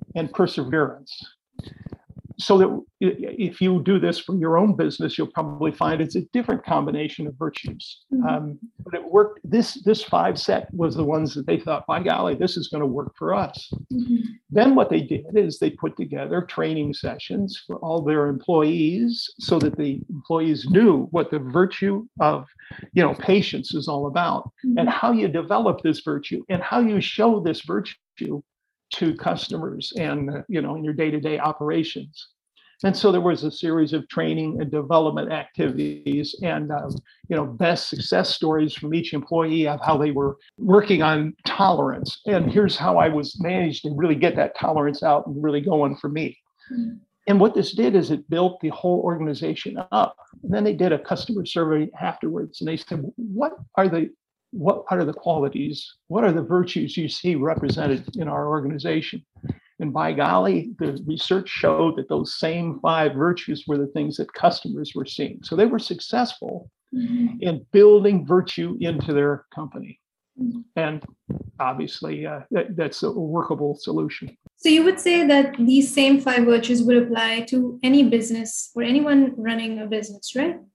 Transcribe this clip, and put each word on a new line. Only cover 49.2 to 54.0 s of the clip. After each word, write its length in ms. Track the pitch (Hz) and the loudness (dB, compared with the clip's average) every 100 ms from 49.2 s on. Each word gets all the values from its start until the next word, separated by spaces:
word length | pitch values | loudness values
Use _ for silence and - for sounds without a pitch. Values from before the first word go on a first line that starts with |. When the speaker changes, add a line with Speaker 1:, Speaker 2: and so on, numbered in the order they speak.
| 156 139 160 156 - - 185 | -4 -4 -6 -6 -8 -10 -4
Speaker 1:
up. 260 | 214 190 - - - | 0 0 -2 -20 -14
And 100 | - | -4
then 120 | 202 | 0
they 100 | 208 | 0
did 180 | 160 180 | 2 0
a 60 | 151 | 0
customer 480 | - 185 - 208 - | -2 -6 -4 -6 -4
survey 420 | 175 160 151 151 - | -2 0 0 -2 -6
afterwards. 600 | 175 - 165 165 156 - | -8 -6 -6 -6 -8 -8
And 80 | 156 | -8
they 80 | 160 | -8
said, 280 | - 165 143 - | -8 -8 -8 -10
"What 360 | 226 196 294 370 - - | -8 -4 -4 -6 -8 0
are 120 | 190 | 2
the, 220 | 165 | 2